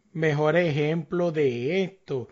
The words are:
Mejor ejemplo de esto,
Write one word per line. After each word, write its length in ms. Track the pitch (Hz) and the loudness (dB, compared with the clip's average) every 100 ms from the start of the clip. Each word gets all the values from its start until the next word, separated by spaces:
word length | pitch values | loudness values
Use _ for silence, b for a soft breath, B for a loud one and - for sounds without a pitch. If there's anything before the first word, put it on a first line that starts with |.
| _ | _
Mejor 440 | 160 160 147 151 165 | -2 0 2 2 2
ejemplo 760 | 175 143 151 165 151 175 175 | 2 0 0 -2 -2 -2 0
de 500 | 156 139 120 131 185 | 2 0 0 -2 -2
esto, 460 | 185 - - 135 113 | -2 -6 -8 -8 -8